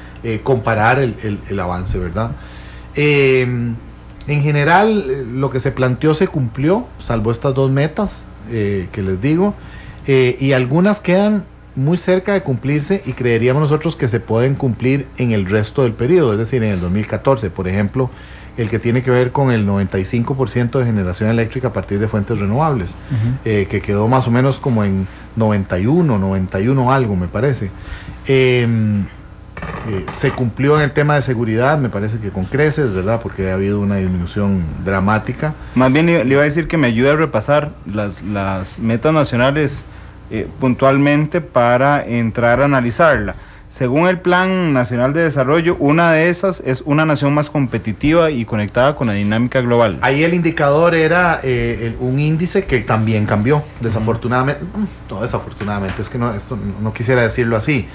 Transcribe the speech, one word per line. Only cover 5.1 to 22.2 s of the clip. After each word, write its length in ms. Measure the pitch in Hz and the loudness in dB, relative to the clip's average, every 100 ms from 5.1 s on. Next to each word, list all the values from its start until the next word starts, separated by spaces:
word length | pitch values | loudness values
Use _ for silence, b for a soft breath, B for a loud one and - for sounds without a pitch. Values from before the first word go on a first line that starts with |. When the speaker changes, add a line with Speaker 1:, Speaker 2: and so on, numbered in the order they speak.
| 131 120 | -4 -4
Speaker 1:
lo 220 | 127 139 | -4 -2
que 100 | 127 | -2
se 120 | 135 | -2
planteó 420 | 131 127 123 151 | 0 0 2 2
se 140 | 156 185 | 2 0
cumplió, 580 | 156 123 - 143 202 254 - | 0 -4 0 0 0 -2 -10
salvo 320 | - 117 107 | -4 -2 0
estas 240 | 117 143 135 | 0 0 0
dos 160 | 135 | 2
metas, 540 | 135 151 - 202 - - - 107 | 2 0 -2 -4 -6 -16 -18 -8
eh, 360 | 117 101 101 87 | -2 -2 -2 -4
que 100 | - | -4
les 180 | 95 95 | -4 -2
digo, 360 | 131 160 202 202 B B B B - | 0 2 0 -2 B B B B 0
eh, 320 | 135 123 123 | 4 4 2
y 140 | 135 | 2
algunas 480 | 131 127 151 190 208 | 2 2 2 2 2
quedan 440 | - 185 208 214 170 - - - | 2 2 2 0 -4 -14 -12 -2
muy 220 | 139 175 | 0 0
cerca 360 | - 185 190 | 2 0 2
de 100 | 196 | 0
cumplirse 580 | 185 120 135 147 143 196 135 | 0 -2 0 -2 0 -2 -4
y 80 | |
creeríamos 500 | 127 123 117 120 139 | -4 0 2 2 2
nosotros 320 | 151 151 165 - | 2 2 0 -2
que 120 | 131 | -2
se 120 | 113 | -2
pueden 340 | - 113 127 | 0 0 2
cumplir 540 | 139 131 107 123 135 - - | 0 -2 0 0 0 -2 -4
en 140 | 127 | 0
el 160 | 110 92 | 0 2
resto 360 | 107 107 - | 0 0 0
del 100 | 123 | 0
periodo, 400 | 110 120 180 127 | 0 2 4 4
es 40 | 104 | 2
decir, 240 | 110 131 | 0 0
en 100 | 110 | 0
el 80 | 95 | 0
dos 100 | 87 | 0
mil 160 | 98 104 | -2 -2
catorce, 420 | 101 - 131 104 | -2 0 0 -2
por 180 | - 90 | -4 -2
ejemplo, 420 | 98 101 131 127 B B B B - | 0 0 0 -4 B B B B -6
el 120 | 110 | -2
que 80 | 110 | -2
tiene 240 | 117 120 | 0 0
que 80 | 127 | 2
ver 220 | 123 123 | 2 2
con 200 | 135 135 | 2 2
el 140 | 117 101 | 2 2
noventa 320 | 98 98 98 | 0 0 -2
y 80 | 95 | -2
cinco 300 | 120 117 135 | -2 -2 -2
por 140 | 120 | -2
ciento 300 | 123 120 139 | 0 0 0
de 60 | 120 | 0
generación 440 | 107 92 90 110 | 0 -2 -2 0
eléctrica 400 | 117 110 127 123 | 0 0 -2 -4
a 40 | |
partir 260 | 98 90 101 | -4 -4 -2
de 80 | 107 | 0
fuentes 300 | 107 | -2